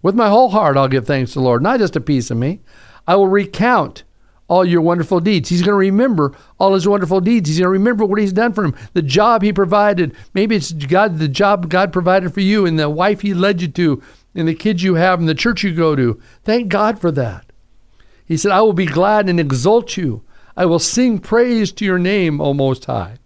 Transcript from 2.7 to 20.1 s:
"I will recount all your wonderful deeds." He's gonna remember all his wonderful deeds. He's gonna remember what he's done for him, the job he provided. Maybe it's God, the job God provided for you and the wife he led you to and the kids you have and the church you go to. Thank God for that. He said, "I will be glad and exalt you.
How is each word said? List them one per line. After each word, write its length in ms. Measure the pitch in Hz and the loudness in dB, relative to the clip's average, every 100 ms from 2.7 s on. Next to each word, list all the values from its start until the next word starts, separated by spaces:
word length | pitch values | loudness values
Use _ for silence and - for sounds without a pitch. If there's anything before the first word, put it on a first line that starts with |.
| - - - - | -20 -20 -16 0
"I 100 | 190 | 2
will 120 | 190 | 4
recount 760 | 202 196 - 226 240 139 - - _ _ _ _ | 2 -2 -2 0 0 -2 -8 -20 _ _ _ _
all 160 | 175 | 0
your 180 | 185 175 | 2 2
wonderful 380 | 165 175 160 180 | 2 0 0 0
deeds." 300 | 170 196 - | 0 0 0
He's 120 | 175 | 0
gonna 140 | 175 202 | 2 2
remember 580 | 190 196 262 190 143 - _ _ | 2 2 2 0 -2 -4 _ _
all 140 | 196 | 0
his 140 | 196 185 | 2 2
wonderful 320 | 202 180 190 | 0 0 0
deeds. 300 | 185 233 156 | 2 0 0
He's 100 | 156 | 0
gonna 100 | 180 | 2
remember 360 | 190 214 220 214 | 2 2 0 0
what 140 | 208 | 0
he's 120 | 202 | 0
done 220 | 185 233 | 0 0
for 100 | 214 | 0
him, 120 | 180 - - | -4 -4 -6
the 80 | 180 | -4
job 400 | 147 143 214 226 | 0 2 2 2
he 100 | 202 | 0
provided. 600 | 185 190 208 208 190 160 - - | 0 0 2 2 0 -2 -6 -8
Maybe 220 | 190 208 220 | -4 0 0
it's 160 | 139 | -2
God, 480 | 165 139 175 214 160 | -8 -2 0 2 0
the 80 | 156 | -4
job 420 | 131 196 202 175 | 0 0 0 -2
God 220 | 180 196 | -2 0
provided 420 | 185 175 190 185 | -2 2 0 0
for 80 | 202 | -2
you 240 | 190 214 185 | 0 2 2
and 140 | 160 | 0
the 100 | 147 | -2
wife 320 | 151 190 202 | 0 -2 0
he 120 | 208 | -2
led 280 | 185 190 180 | 0 0 0
you 60 | 170 | -4
to 320 | 156 170 135 - - _ - | -2 0 -2 -6 -20 _ -4
and 120 | 165 | -4
the 60 | |
kids 300 | 160 214 180 | -2 -2 0
you 120 | 185 170 | 0 2
have 240 | 185 180 | 2 2
and 80 | 165 | 0
the 80 | 156 | 0
church 280 | - 196 | -2 -2
you 100 | 202 | -4
go 220 | 165 165 143 | 0 0 0
to. 220 | 123 107 - - | -2 -2 -12 -12
Thank 260 | - 226 220 | -2 -2 0
God 300 | 196 214 220 | -2 -2 -2
for 120 | 175 | -4
that. 400 | 139 120 95 - - _ - _ _ - _ _ | -2 -6 -8 -18 -20 _ -20 _ _ -20 _ _
He 120 | 160 | -4
said, 140 | 202 | 0
"I 100 | 190 | 2
will 120 | 220 | 2
be 120 | 175 180 | 2 -2
glad 420 | 143 190 214 196 | 0 2 2 0
and 100 | 175 | 0
exalt 580 | 147 135 147 226 233 - | 0 0 2 0 0 -6
you. 240 | 160 | -6